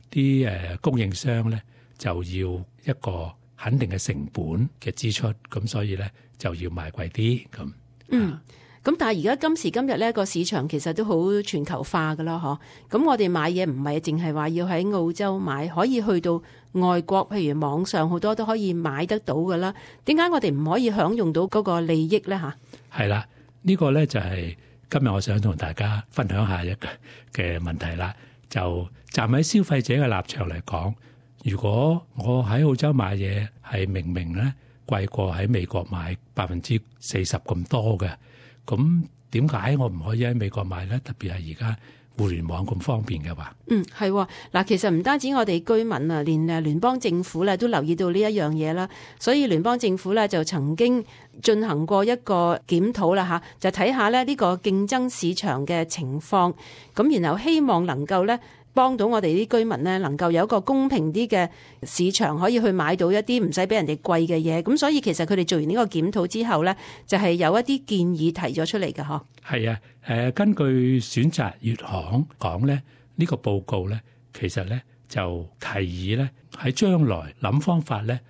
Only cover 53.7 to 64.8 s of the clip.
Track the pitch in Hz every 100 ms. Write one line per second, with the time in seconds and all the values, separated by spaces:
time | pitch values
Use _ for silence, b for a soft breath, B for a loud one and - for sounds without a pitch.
53.7 | 185 202 262 214 247 254 285 185 180 214
54.7 | 190 202 262 254 - 170 180 202 131 143
55.7 | 170 160 - 135 143 - 196 175 170 B
56.7 | B B - 254 262 170 147 262 320 277
57.7 | 175 175 135 143 190 196 240 B B -
58.7 | - 262 254 208 226 185 170 220 240 226
59.7 | 139 165 185 175 143 175 165 208 220 190
60.7 | 269 269 262 156 165 233 202 170 B B
61.7 | B 123 - 180 185 190 151 185 240 220
62.7 | 185 151 180 175 202 208 247 165 156 185
63.7 | 220 151 151 - 170 165 165 160 165 170
64.7 | 294